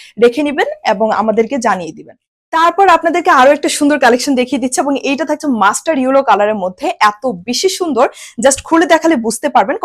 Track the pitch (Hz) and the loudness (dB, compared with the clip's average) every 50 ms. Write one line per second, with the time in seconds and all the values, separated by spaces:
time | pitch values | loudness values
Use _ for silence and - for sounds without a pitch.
0 | - - - - 226 240 240 294 302 294 277 311 392 571 605 - - - 214 190 | -14 -14 -2 2 2 2 2 2 -2 -2 -2 -2 -4 -4 -4 -6 -4 -2 -2 0
1 | 220 220 208 - 208 220 208 220 226 214 269 269 226 226 196 185 170 151 - - | 0 -2 0 -2 -2 0 0 0 0 -2 -2 -2 -2 -2 -2 -4 -6 -10 -14 -16
2 | - - - _ _ _ _ _ _ _ - 320 330 339 339 359 392 370 330 330 | -20 -20 -20 _ _ _ _ _ _ _ -2 0 0 2 2 2 2 2 2 0
3 | 330 339 302 349 - 370 330 269 254 277 302 285 - 311 - - 294 285 294 277 | 0 -2 -2 0 0 2 4 4 6 4 4 2 0 -4 -2 0 0 0 2 2
4 | 262 240 240 247 - 294 277 247 247 247 285 254 240 254 - - 262 277 277 254 | 2 2 2 2 0 0 0 0 -2 -2 -2 -2 -4 -2 -2 -2 -2 -2 -4 -4
5 | - 262 277 262 320 - 302 - - 294 247 214 190 202 247 - - 330 320 269 | -4 -4 -4 -4 -4 -4 -4 -4 -4 -4 -2 0 2 0 0 0 -2 -2 -2 0
6 | 254 262 269 277 269 262 208 196 208 208 220 208 180 185 185 - 277 339 - - | 0 2 2 2 4 2 2 2 2 0 0 -2 -4 -6 -6 -6 -6 -4 -2 0
7 | 208 208 208 - - 254 208 175 180 233 247 - - 381 - - 381 330 262 220 | 0 0 0 -2 -6 -6 -6 -6 -6 -8 -4 -2 -2 -2 -2 -2 -4 -2 0 0
8 | 262 - - - - - - - - 277 269 - - - 320 330 359 - 339 311 | 0 0 -2 -6 -20 -18 -6 0 0 0 0 0 -2 0 0 2 2 2 2 2
9 | 311 330 320 240 226 226 220 - - 285 - 240 202 202 - - - | 2 0 0 0 -2 -4 -6 -6 -4 0 0 0 0 0 -2 0 0